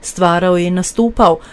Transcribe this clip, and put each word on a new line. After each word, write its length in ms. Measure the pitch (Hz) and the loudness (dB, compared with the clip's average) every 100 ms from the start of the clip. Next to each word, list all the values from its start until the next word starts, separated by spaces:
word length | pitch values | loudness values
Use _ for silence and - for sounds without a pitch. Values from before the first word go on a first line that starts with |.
Stvarao 560 | - - 175 170 180 175 | -12 -2 0 2 0 0
je 100 | 175 | 0
i 40 | |
nastupao, 680 | 180 185 - 233 226 196 160 - | -2 -4 -2 -2 2 2 2 -6